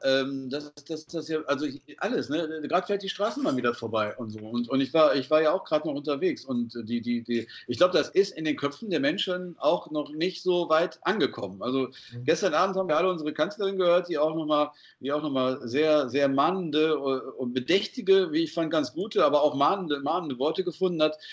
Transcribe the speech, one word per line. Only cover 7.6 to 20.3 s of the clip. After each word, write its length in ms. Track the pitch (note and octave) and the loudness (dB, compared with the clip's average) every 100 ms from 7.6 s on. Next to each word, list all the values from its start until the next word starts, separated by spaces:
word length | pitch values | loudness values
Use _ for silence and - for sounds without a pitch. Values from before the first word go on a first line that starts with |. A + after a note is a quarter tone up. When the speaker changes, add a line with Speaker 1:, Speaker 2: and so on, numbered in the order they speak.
| - | -4
Speaker 1:
ich 120 | A#2 | 2
glaub, 120 | F3+ | 4
das 200 | F3 C3+ | 4 2
ist 200 | F3+ G3 | 2 0
in 140 | - | 0
den 100 | D#3 | -4
Köpfen 360 | C#3+ C#3+ - A3 | -2 -4 -4 -4
der 100 | D#3 | 0
Menschen 560 | C#3 F#3+ F#3+ F3+ F3+ E3 | 0 -2 -2 -4 -6 -2
auch 320 | C#3+ F3 D#3+ | 0 0 -2
noch 220 | D#3 C#3 | -6 -6
nicht 320 | D3+ F3+ - | -4 -4 -4
so 240 | F3+ F3 D#3+ | -2 0 2
weit 320 | D#3+ F3+ - | 2 0 -2
angekommen. 580 | F3 G#3 C#3 - G2 F#2+ | -2 2 0 -2 -8 -6
Also 260 | A#2 C3 B2+ - - | -2 -2 -2 -8 -16
Speaker 2:
Mhm. 120 | A#2+ B2+ | -6 -2
Speaker 1:
gestern 280 | E3 G3 | 0 2
Abend 220 | D3+ F#3+ F#3+ | 2 0 0
haben 100 | F#3 | 0
wir 80 | D3+ | 2
alle 140 | F#3 | 0
unsere 220 | F3 D3+ | 0 -4
Kanzlerin 440 | D3+ F3 G#3+ G3 F#3+ | -2 -2 -2 -2 2
gehört, 320 | F3 F3 F3 | 4 4 2
die 100 | D3+ | 0
auch 180 | D#3 D#3+ | 0 0
noch 100 | D3+ | 0
mal, 240 | D3 D3 - - - | 2 2 -4 -20 -10
die 100 | C3 | -4
auch 100 | D3+ | -2
noch 120 | D#3 | -2
mal 260 | C3+ B2+ C3 A#2 | 0 0 -2 -2
sehr, 420 | C3+ D#3 D3+ B2+ | 2 4 4 2
sehr 200 | C#3 C#3 | 2 2
mahnende, 640 | C3+ D#3 F#3+ E3+ D3 D#3+ | 4 2 2 0 2 2
äh, 500 | C#3+ C#3 C3 B2 B2 | 2 0 -2 -4 -6
und 140 | B2 | -4
bedächtige, 760 | B2 B2+ F#3+ G#3 - F#3 F#3+ F3 | -2 2 0 0 -4 4 4 4
wie 140 | D#3 | 0
ich 80 | E3 | -2
fand, 180 | E3+ D#3+ | -2 0
ganz 220 | D#3+ D3 | 0 -2
gute, 320 | D#3 G#3+ G#3 | -4 -2 2
aber 180 | D3+ D3 | 4 6
auch 140 | D3 C#3 | 4 4
mahnende, 420 | D3 G3 E3+ C#3+ | 2 2 -2 -2
mahnende 400 | C#3 F3 D#3+ | -2 -2 -2